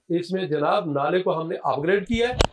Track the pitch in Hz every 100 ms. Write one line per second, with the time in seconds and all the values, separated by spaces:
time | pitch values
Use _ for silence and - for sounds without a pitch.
0 | - 170 175 190 170 151 151 202 170 143
1 | 147 180 185 160 160 - 143 135 160 202
2 | 190 226 240 247 -